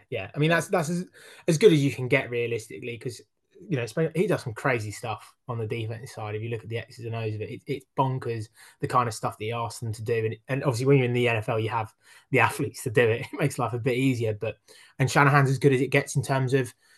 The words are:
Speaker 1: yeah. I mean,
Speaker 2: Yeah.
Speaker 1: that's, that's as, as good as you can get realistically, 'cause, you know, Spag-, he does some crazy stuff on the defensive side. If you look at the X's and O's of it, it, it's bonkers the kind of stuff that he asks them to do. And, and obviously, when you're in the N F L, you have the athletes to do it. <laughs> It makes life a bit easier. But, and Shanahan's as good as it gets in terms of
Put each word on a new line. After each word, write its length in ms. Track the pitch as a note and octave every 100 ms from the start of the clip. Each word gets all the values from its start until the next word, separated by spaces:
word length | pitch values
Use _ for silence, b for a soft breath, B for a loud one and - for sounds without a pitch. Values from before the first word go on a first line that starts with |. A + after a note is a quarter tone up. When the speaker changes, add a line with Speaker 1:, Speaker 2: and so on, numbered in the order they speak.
| -
Speaker 1:
yeah. 200 | A2+ F#2+
I 40 | D3
mean, 120 | D#3
Speaker 2:
Yeah. 60 | E3+
Speaker 1:
that's, 120 | -
that's 200 | F#3+ D3+
as, 160 | F3 - B B B B
as 100 | D#3
good 140 | G#3+
as 100 | D#3
you 80 | C#3
can 160 | B2+ B2+
get 220 | C3+ A#2
realistically, 640 | A#2+ A#2 A#2 - - B2 A2+
'cause, 220 | C3+ - - _ _ - G#3+
you 100 | C3+
know, 80 |
Spag-, 300 | A#2 - D#3+ D#3+
he 100 | G#3
does 160 | C3+
some 100 | B2
crazy 380 | G#2+ C#3 B2 G#2+
stuff 420 | G2+ A#2 G#2+ - _ -
on 100 | A#2
the 80 | A2
defensive 440 | A#2 A2 A2+ C3
side. 240 | - G#2+
If 80 | G#2+
you 80 | A2+
look 120 | A2+
at 40 | G#2+
the 100 | A2+
X's 280 | - - A#2
and 80 |
O's 200 | A2+ A2
of 60 | G#2+
it, 100 | G#2
it, 120 | A#2+ -
it's 200 | C#3 - -
bonkers 500 | C3 B2+ A#2+ A#2 G#2+ B B B
the 80 | -
kind 200 | B2+ A#2+
of 60 |
stuff 240 | A2 A#2+ -
that 60 |
he 80 | G#2+
asks 280 | A#2 A#2 -
them 120 | A2+
to 80 | G#2
do. 240 | A2 A#2 A2
And, 100 | A2 -
and 160 | C3+
obviously, 220 | C#3+ A#2 C3
when 120 | C#3+
you're 80 | B2
in 60 |
the 140 | B2 A#2+
N 80 | A2+
F 120 | G#2
L, 100 | A2+
you 120 | A2
have 240 | A#2 G#2+ _ b b b
the 100 | B2
athletes 420 | A2+ - C#3 -
to 80 | B2+
do 180 | A2 A#2
it. 180 | A#2 -
<laughs> 40 |
It 80 | -
makes 180 | D3 -
life 140 | A#2
a 60 | A#2+
bit 180 | B2 B2
easier. 380 | C3+ A#2+ A2
But, 240 | G#2 A2 - _ B B B
and 120 | C3+
Shanahan's 400 | D#3 C#3+ C#3+ C3+
as 80 | C3+
good 140 | C#3+
as 80 | C3
it 80 | C#3
gets 260 | C#3 - C#3+
in 60 |
terms 300 | A#2 C3+ B2+
of 220 | C3+ A#2+ - b